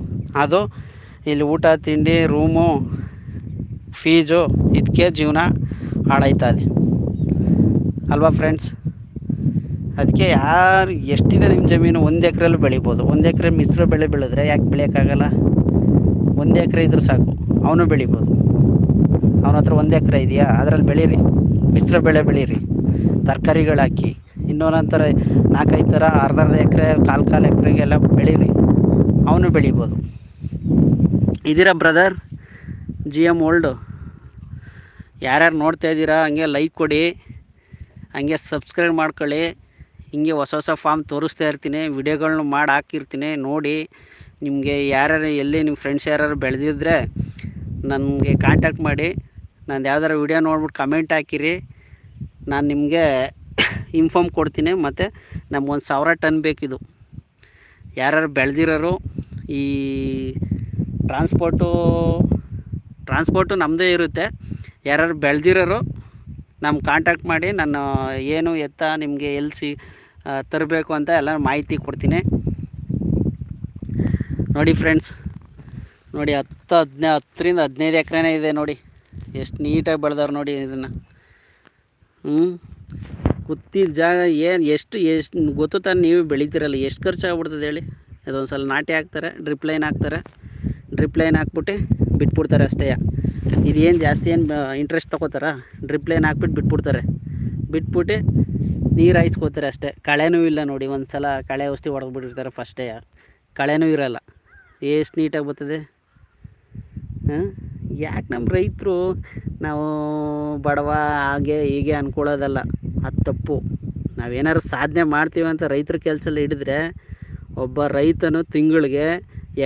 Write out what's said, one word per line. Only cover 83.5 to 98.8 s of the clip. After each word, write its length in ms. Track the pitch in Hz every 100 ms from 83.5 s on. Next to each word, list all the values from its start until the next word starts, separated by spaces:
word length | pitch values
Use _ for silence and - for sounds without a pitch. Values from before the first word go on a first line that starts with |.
| 156 - 196 180
ಜಾಗ 220 | 147 165 180
ಏನು, 460 | 180 151 170 180
ಎಷ್ಟು, 360 | 151 151 - 220
ಎಷ್ಟು 560 | 160 160 - 180 151
ಗೊತ್ತು 260 | 143 156 196
ತಾನೆ, 200 | 190 185
ನೀವು 240 | 165 175
ಬೆಳಿತೀರಲ್ಲ, 500 | 160 139 147 160 151
ಎಷ್ಟು 300 | 135 135 -
ಖರ್ಚಾಗ್ಬಿಡ್ತದೆ 600 | 185 180 185 170 151 151
ಹೇಳಿ. 160 | 147 151 143 - _ - -
ಅದೊಂದು 200 | 135 135
ಸಲ 200 | 139 139
ನಾಟಿ 260 | 139 151
ಹಾಕ್ತಾರೆ, 520 | 160 - 156 160 -
ಡ್ರಿಪ್ 220 | 151 143 156
ಲೈನ್ 180 | 156
ಹಾಕ್ತಾರೆ, 400 | 151 - 147 160 - - - - - - -
ಡ್ರಿಪ್ 240 | - 156 160
ಲೈನ್ 180 | 160 160
ಹಾಕ್ಬಿಟ್ಟು 720 | 156 160 151 202 - - - -
ಬಿಟ್ಬಿಡ್ತಾರೆ 440 | 147 - 151 147
ಅಷ್ಟೇ. 240 | 139 - 139 123 - - - - - - -
ಇದೇನು 300 | 151 165 175
ಜಾಸ್ತಿ 320 | 151 143 135
ಏನು 140 | 165 156
ಬ-, 220 | 147 135 135
ಇಂಟ್ರೆಸ್ಟ್ 280 | 147 160 -
ತಗೋತಾರ? 340 | 156 156 143 151 135 - - 135
ಡ್ರಿಪ್ 220 | 147 147
ಲೈನ್ 140 | 160
ಹಾಕ್ಬಿಟ್ಟು 300 | 156 151 170 147
ಬಿಟ್ಬಿಡ್ತಾರೆ. 440 | - 151 - 131 - - - - - - -
ಬಿಟ್ಬಿಟ್ಟು 440 | 160 - 175 175 214 - - - - - -